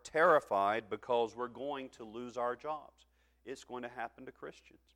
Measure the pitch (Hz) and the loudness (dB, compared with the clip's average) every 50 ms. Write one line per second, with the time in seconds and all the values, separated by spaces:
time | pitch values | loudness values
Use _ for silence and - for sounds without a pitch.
0 | - - - 156 170 180 156 143 - - 107 98 98 101 110 117 113 104 110 107 | -10 -2 2 6 8 8 8 6 6 4 2 4 4 4 2 0 -2 -4 -6 -6
1 | - - 123 117 117 110 107 117 123 120 113 120 135 143 143 135 131 127 - - | -2 0 2 2 2 0 -2 -6 -8 -8 -8 -8 -8 -6 -6 -8 -8 -12 -12 -14
2 | 117 110 107 120 123 123 110 120 120 123 123 120 - 151 151 147 135 - - _ | -14 -12 -10 -10 -10 -8 -6 -4 -2 -2 -2 -4 -6 -8 -8 -8 -10 -16 -20 _
3 | _ _ _ _ _ _ _ _ - 110 135 - - - 123 123 123 120 123 123 | _ _ _ _ _ _ _ _ -14 -14 -14 -14 -12 -12 -10 -8 -8 -8 -8 -8
4 | 113 113 - 131 131 139 - _ 147 156 - - - - - - _ _ _ | -8 -8 -10 -14 -18 -18 -16 _ -14 -14 -14 -16 -20 -20 -20 -20 _ _ _